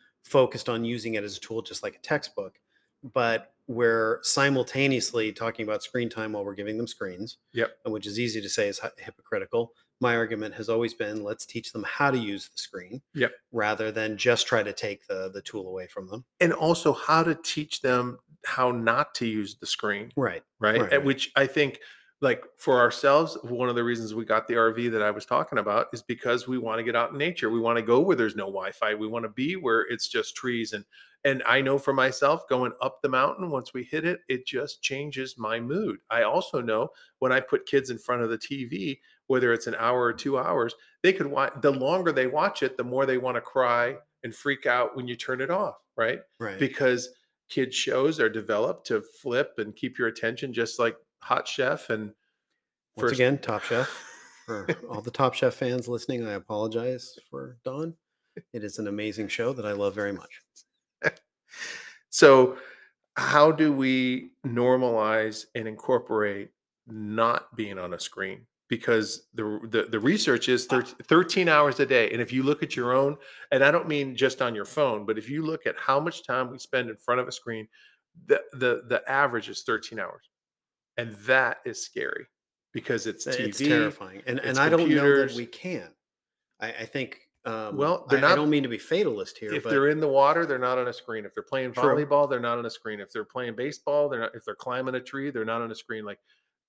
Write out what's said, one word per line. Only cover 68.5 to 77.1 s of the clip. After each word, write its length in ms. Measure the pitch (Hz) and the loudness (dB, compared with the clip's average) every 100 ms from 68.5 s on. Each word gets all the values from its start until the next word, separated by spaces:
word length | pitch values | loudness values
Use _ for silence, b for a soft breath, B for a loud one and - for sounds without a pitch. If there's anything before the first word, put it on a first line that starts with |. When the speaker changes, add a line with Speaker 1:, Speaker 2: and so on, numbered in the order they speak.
| _ - | _ -8
Speaker 2:
Because 580 | 117 - 113 104 - _ | -4 2 2 0 -6 _
the, 260 | 117 107 107 113 | -8 -6 -6 -2
the, 140 | 110 | -2
the 160 | - 110 | 0 0
research 480 | 120 208 - 120 - | 2 2 4 2 2
is 180 | 123 - | 0 2
thir-, 180 | 127 117 | 0 0
Speaker 1:
Ah. 80 | - | -6
Speaker 2:
thirteen 440 | - 160 175 190 175 | 4 4 4 2 4
hours 320 | 151 147 131 | 6 6 4
a 60 | 139 | 4
day. 240 | 131 110 | 4 4
And 100 | 113 | 0
if 120 | 113 | -2
you 100 | 131 | 0
look 200 | 139 147 | 0 0
at 140 | 143 - | -2 -2
your 160 | 120 | 2
own, 240 | 127 139 151 B B B | 2 2 -2 B B B
and 140 | 131 | 4
I 60 | 139 | 6
don't 180 | 165 165 | 4 2
mean 260 | 147 135 | -2 -2
just 280 | 120 131 131 | 2 0 2
on 120 | 127 | -2
your 120 | 110 98 | -4 -4
phone, 400 | - 139 107 101 | 0 0 0 -4
but 100 | 110 | -6
if 100 | 110 | -6
you 140 | 147 | -6
look 220 | 156 160 110 | -4 -4 -4
at 120 | - | -4
how 200 | - 135 | 0 2
much 240 | 160 - - | 0 -6 -4
time 240 | 127 123 | -4 -4
we 80 | 127 | -8
spend 320 | - 127 120 | -6 -4 -4
in 60 | 107 | -6
front 240 | - | -2